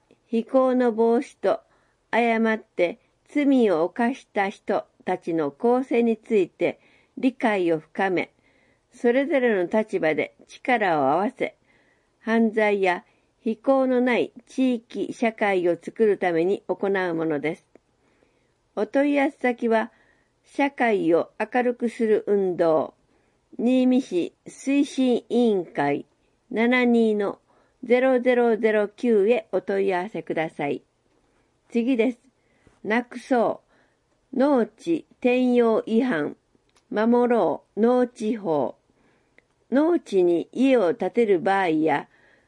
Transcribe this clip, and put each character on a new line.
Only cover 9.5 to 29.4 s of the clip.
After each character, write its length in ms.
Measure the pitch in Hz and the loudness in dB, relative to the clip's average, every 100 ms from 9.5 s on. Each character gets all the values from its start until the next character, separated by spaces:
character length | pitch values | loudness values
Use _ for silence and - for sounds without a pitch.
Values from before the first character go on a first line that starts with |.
の 120 | 202 175 | 0 0
立 320 | 214 214 190 | -2 -2 -2
場 160 | 160 | -2
で 200 | 151 120 _ - | -2 -4 _ -20
力 540 | - - 240 196 156 | -14 -2 0 2 2
を 100 | 135 | 2
合 60 | 160 | 2
わ 140 | 214 | -2
せ、 260 | - - - _ _ _ _ _ _ | -4 -8 -8 _ _ _ _ _ _
犯 320 | - 226 226 | -2 0 2
罪 300 | 220 208 208 | 0 0 0
や 220 | 185 180 - _ _ _ | 0 -2 -6 _ _ _
非 160 | 220 220 | -8 -6
行 300 | - 269 262 | 0 0 2
の 140 | 247 | 0
な 180 | 247 226 | 0 0
い 140 | 143 - _ | -2 -6 _
地 300 | - 262 240 | -2 -2 -2
域 360 | - 202 175 | -6 -10 -8
社 200 | - 233 | -4 -4
会 360 | 220 208 190 175 | -2 -2 0 0
を 80 | 170 | -2
作 240 | - - | -6 -2
る 140 | 220 190 | 0 2
た 140 | 185 | 0
め 120 | 165 | 0
に 180 | 175 202 - | 0 -2 -4
行 200 | 180 202 | -6 -2
う 260 | 196 180 | -2 -2
も 100 | 160 | -4
の 160 | 160 147 | -4 -4
で 160 | 147 185 | -4 -8
す。 80 | _ _ _ _ _ _ _ _ _ _ _ | _ _ _ _ _ _ _ _ _ _ _
お 120 | - 208 | -8 -4
問 260 | 277 285 | 0 0
い 60 | 285 | 0
合 60 | |
わ 60 | 277 | -2
せ 80 | - | -2
先 300 | 254 233 233 | -4 -2 0
は、 220 | 220 226 _ _ _ _ _ | -2 -2 _ _ _ _ _
社 260 | _ - 277 | _ -4 -4
会 420 | 277 240 202 165 | 0 -2 0 2
を 160 | 165 - - | 0 0 -6
明 220 | 220 254 | -4 -2
る 120 | 247 | -2
く 140 | 240 233 | -2 -6
す 180 | - 220 | -4 0
る 180 | 208 - | 0 0
運 300 | 202 185 170 | 0 0 0
動、 380 | 165 156 123 - _ _ _ _ _ - | 2 2 -2 -10 _ _ _ _ _ -4
新 300 | 233 254 254 | 0 2 2
見 120 | 254 | 2
市 340 | - 175 156 _ - | 0 -4 -4 _ -20
推 380 | - 269 285 | -14 -2 0
進 400 | 277 - 254 233 - | 0 0 0 0 -2
委 80 | 240 240 | 0 2
員 160 | 196 165 | 0 -4
会 400 | - 143 143 - _ _ _ _ | -4 -2 -4 -8 _ _ _ _
七 340 | 208 233 254 | -2 0 2
二 300 | 247 233 226 208 | 2 2 2 0
の 240 | 202 - _ _ _ _ | -4 -8 _ _ _ _
ゼ 180 | 240 247 | 0 0
ロ 200 | 262 254 | 2 0
ゼ 160 | 254 247 | 2 2
ロ 200 | 240 220 | 2 2
ゼ 160 | 226 | 0
ロ 160 | 214 208 | 0 -2
九 400 | - 247 220 196 | -4 0 2 2
へ 200 | 240 | 0